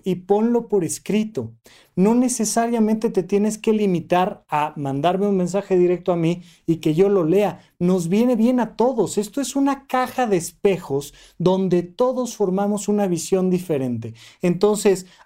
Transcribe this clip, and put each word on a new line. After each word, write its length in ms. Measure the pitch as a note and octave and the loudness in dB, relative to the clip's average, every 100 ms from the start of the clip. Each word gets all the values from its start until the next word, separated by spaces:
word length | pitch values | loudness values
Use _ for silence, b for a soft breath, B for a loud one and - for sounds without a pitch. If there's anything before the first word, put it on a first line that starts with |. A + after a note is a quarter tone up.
y 120 | - F3+ | -4 -4
ponlo 520 | - G#3 A3+ A#3+ A#3 | 0 0 2 0 0
por 160 | G#3 | -2
escrito. 680 | D#3 - - G#3+ G#3+ - A2+ - - b b - | -2 -6 -2 -2 -2 -6 -10 -12 -20 b b 0
No 200 | G3 A#3+ | 2 4
necesariamente 920 | B3+ B3 G#3+ - A#3 A#3 G#3+ A3 A#3 | 2 0 -2 0 0 2 0 0 -2
te 140 | G3 | -2
tienes 340 | F3+ G3+ G#3+ G#3+ | 0 0 0 -2
que 140 | - | 0
limitar 720 | A3 G3+ F3 - F3 F#3+ - - | 2 2 0 0 0 0 -4 -4
a 240 | D3+ D3+ D#3 | -2 -2 -4
mandarme 520 | C#3 C#3 E3 F#3 G3+ | -4 -2 0 0 0
un 100 | F#3+ | 0
mensaje 400 | F3 G3 G3 F#3 | 0 -2 0 2
directo 340 | F3+ F3 F3+ | 2 0 -2
a 60 | F3 | 0
mí 240 | E3 F3 B B - | 0 -2 B B -4
y 120 | D#3+ | -2
que 180 | D#3+ D3+ | 0 2
yo 120 | G3 | 4
lo 160 | G3 | 4
lea. 380 | D#3 F#3+ G3 - B - | 2 2 0 -4 B -2
Nos 300 | F3 F#3 E3+ | 0 0 2
viene 260 | G3+ B3 A#3 | 2 2 2
bien 240 | A3+ B3+ | 2 0
a 160 | A3+ - | -2 0
todos. 420 | A#3+ A#3 F3 - | 0 0 -2 -2
Esto 220 | G#3 - | -6 -4
es 160 | C4 C#4 | -4 0
una 320 | C#4 C#4 - | 0 -2 -4
caja 400 | B3+ B3+ B3+ A#3+ | -4 -2 -2 0
de 80 | F#3 | 0
espejos 800 | - - G3+ F#3 - C#3 C#3+ - b b | -2 -2 0 0 -2 -6 -6 -16 b b
donde 460 | E3+ F#3+ F#3+ F3 | 0 2 2 0
todos 520 | F3 - B3+ B3+ A#3+ - | 0 -2 0 0 -4 -2
formamos 540 | G3 F#3+ G3+ G#3 G#3 | -2 0 -2 -2 -2
una 180 | G#3 G3+ | 0 0
visión 420 | E3+ - F#3 F#3 | -2 -2 0 2
diferente. 640 | F3+ F3+ D3 B2+ A#2+ A2+ A2+ B B | 0 -2 -2 -2 -6 -8 -14 B B
Entonces, 640 | F3+ F3 G#3 G#3 G3+ F#3 F#3 B | -2 2 2 2 2 2 -2 B